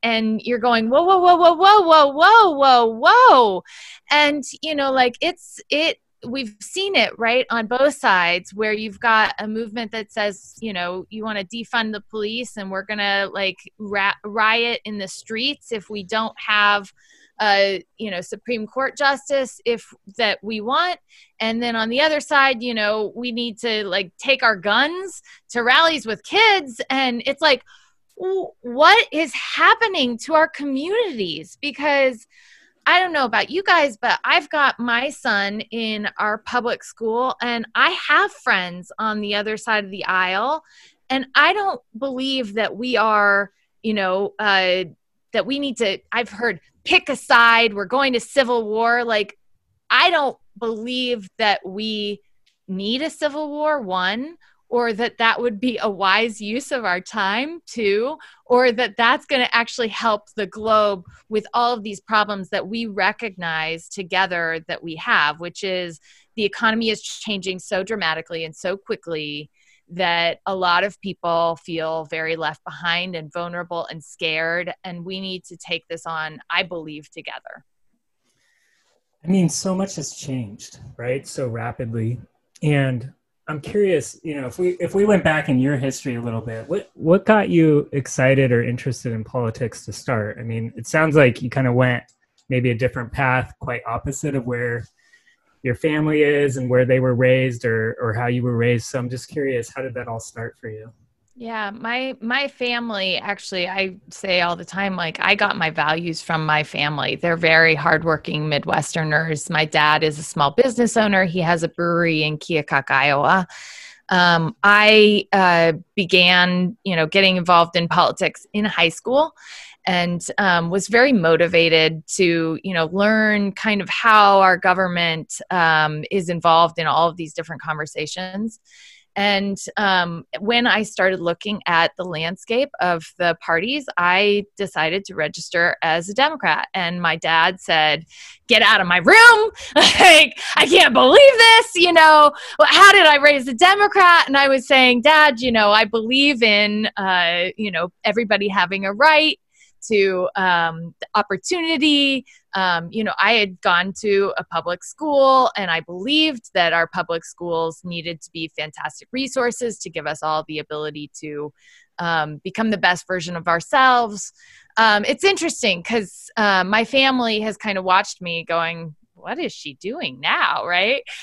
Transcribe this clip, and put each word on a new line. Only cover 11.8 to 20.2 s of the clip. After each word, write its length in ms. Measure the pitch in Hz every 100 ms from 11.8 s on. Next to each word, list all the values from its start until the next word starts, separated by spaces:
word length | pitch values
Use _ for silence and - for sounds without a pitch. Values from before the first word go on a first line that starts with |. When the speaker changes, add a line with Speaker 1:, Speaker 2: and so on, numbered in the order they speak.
| 214
Speaker 1:
the 100 | 208 -
police, 480 | 220 208 226 233 220
and 140 | 190
we're 120 | 190
gonna, 460 | 196 208 202 196 196
like, 260 | - 196 185 - -
ra-, 380 | 208 202 196 -
riot 580 | 214 214 214 226 233 240 208
in 120 | 208
the 100 | 190
streets 640 | - - 226 262 285 -
if 160 | 220 -
we 160 | 208
don't 320 | 180 220 220 -
have 520 | - 208 208 202 196 _ _ _ _ -
a, 440 | 214 196 196 190 - -
you 100 | 220
know, 120 | 175
Supreme 440 | 175 208 - 233 214
Court 320 | 254 262 -
justice 640 | 285 277 - 277 262 - -
if, 280 | 233 - _ -
that 220 | -